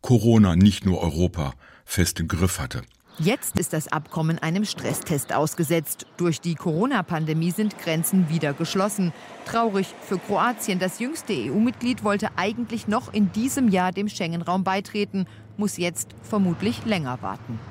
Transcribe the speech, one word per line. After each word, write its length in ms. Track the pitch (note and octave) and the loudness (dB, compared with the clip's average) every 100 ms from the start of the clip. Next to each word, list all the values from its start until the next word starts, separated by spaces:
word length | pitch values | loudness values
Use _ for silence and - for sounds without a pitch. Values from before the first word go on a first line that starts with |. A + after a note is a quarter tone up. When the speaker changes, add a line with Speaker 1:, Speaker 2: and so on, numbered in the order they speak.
Speaker 1:
Corona 540 | - A#2+ A2+ A2+ G2+ E2+ | 6 6 8 8 8 8
nicht 300 | G2+ G2 F#2 | 8 6 0
nur 160 | E2+ | 2
Europa 520 | E2 D#2 F2 F2 C#2 - - - | 2 2 0 0 -6 -6 -20 -20
fest 360 | - - E2+ - | -6 0 0 0
im 80 | E2 | -2
Griff 320 | E2+ F#2 - | 2 0 0
hatte. 240 | B1+ B1 - _ _ - | -6 -8 -10 _ _ -2
Speaker 2:
Jetzt 400 | D#3+ A#3+ - - | 0 0 -2 -4
ist 140 | E3 | -2
das 140 | D#3 - | -4 -2
Abkommen 500 | D3+ D3 - D#3+ E3 | -6 -4 -2 -2 -2
einem 260 | D#3+ F3+ G#3+ | -2 -2 -2
Stresstest 680 | - - D3+ - D3 - | -4 -4 -4 -2 -4 0
ausgesetzt. 720 | A#2+ D3+ - D3 E3+ D3+ - - - | 0 0 0 0 0 0 -10 -12 -2
Durch 240 | F3 D#3 | 0 0
die 140 | F3 D#3+ | -4 -2
Corona-Pandemie 960 | F3 D#3 B3 B3+ F3+ E3 D#3 D#3+ E3+ | -2 0 0 0 -2 -2 0 0 0
sind 260 | E3+ G#3+ - | 0 -2 -2
Grenzen 500 | - D#3+ E3 F#3+ E3 | -2 -2 2 2 2
wieder 260 | E3 D3+ | 2 0
geschlossen. 600 | C#3+ E3+ F#3+ G3+ G3+ F3 - - - - | -2 -2 0 0 0 -2 -4 -18 -16 -4
Traurig 400 | A3+ A#3 G3 F#3+ - | 0 2 0 -2 -8
für 160 | - F#3 | -6 -6
Kroatien. 640 | - F#3+ A3+ A#3 - F#3 | 0 2 2 0 -2 -2
Das 180 | F#3 - | -2 -2
jüngste 340 | B3 D#4+ - | -6 -6 -4
E-U-Mitglied 720 | E3 A2 F3 A#3 - A#3+ C4 | -4 0 2 2 2 -2 -2
wollte 360 | G#3+ G3+ A3 - | 0 0 -2 -2
eigentlich 480 | G3 A#3 A#3 A3+ A3 | -2 -2 -6 -4 -2
noch 260 | A3 - | -2 -2
in 180 | A3 G3 | 0 2
diesem 380 | G#3 B3+ C#4+ B3 | 2 -2 2 4
Jahr 220 | F#3 F3+ | 4 2
dem 180 | F#3 G#3 | 0 -6
Schengen-Raum 540 | - E3+ E3+ E3+ F#3 | -4 -4 -4 -2 0
beitreten, 640 | F#3 F#3+ - G#3 G#3 G3+ F#3 - - - | 2 -2 -2 -4 -2 -2 -4 -8 -16 -4
muss 200 | G#3 - | -4 0
jetzt 320 | F3 E3+ - - | -2 -2 -10 -14
vermutlich 600 | - G#3+ F#3 E3 G3+ A#3+ A#3 | -2 0 2 2 -2 -2 -2
länger 360 | G3 C3+ B2+ | -2 -2 -4
warten. 380 | G2 G2 - A2+ - | -6 -8 -10 -12 -10